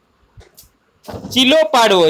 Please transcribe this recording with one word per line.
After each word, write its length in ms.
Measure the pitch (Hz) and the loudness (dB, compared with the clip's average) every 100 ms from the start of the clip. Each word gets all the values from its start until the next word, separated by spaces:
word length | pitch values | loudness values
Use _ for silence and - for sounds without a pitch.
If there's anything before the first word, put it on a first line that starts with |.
| _ _ _ - - - _ _ _ _ - - - | _ _ _ -20 -20 -20 _ _ _ _ -20 -18 -6
ચીલો 260 | 247 262 311 311 | -2 2 2 0
પાડવો, 320 | 254 220 190 | 0 2 2